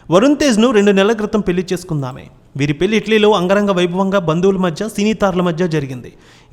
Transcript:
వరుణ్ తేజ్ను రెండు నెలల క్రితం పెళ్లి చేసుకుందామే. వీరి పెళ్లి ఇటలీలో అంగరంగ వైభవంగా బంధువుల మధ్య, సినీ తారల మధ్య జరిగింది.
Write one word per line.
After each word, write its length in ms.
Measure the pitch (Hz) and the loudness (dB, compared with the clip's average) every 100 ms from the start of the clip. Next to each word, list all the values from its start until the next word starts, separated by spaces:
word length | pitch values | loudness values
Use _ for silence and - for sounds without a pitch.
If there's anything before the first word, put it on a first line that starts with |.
| - | 0
వరుణ్ 240 | 175 269 294 | 2 4 2
తేజ్ను 360 | 302 214 240 | 2 2 4
రెండు 200 | 214 202 | 4 4
నెలల 200 | 196 190 | 4 2
క్రితం 280 | 220 208 220 | 0 -2 -2
పెళ్లి 280 | 196 180 180 | -2 -4 -4
చేసుకుందామే. 540 | 175 - 156 131 131 - - _ 135 | -8 -6 -6 -6 -12 -20 -20 _ -4
వీరి 160 | 143 | -4
పెళ్లి 240 | 147 190 220 | 0 0 0
ఇటలీలో 340 | - 220 208 | 2 2 4
అంగరంగ 400 | 208 180 202 202 | 2 2 0 2
వైభవంగా 480 | 180 180 180 190 196 | 0 0 -2 0 0
బంధువుల 380 | 165 165 190 190 | 0 0 0 0
మధ్య, 320 | 185 156 214 | -2 -4 -8
సినీ 240 | - 214 | -2 -2
తారల 280 | 214 196 180 | 0 0 0
మధ్య 260 | 180 160 180 | -2 -2 -2
జరిగింది. 460 | 156 135 127 104 - - - _ | -2 -6 -12 -16 -20 -20 -20 _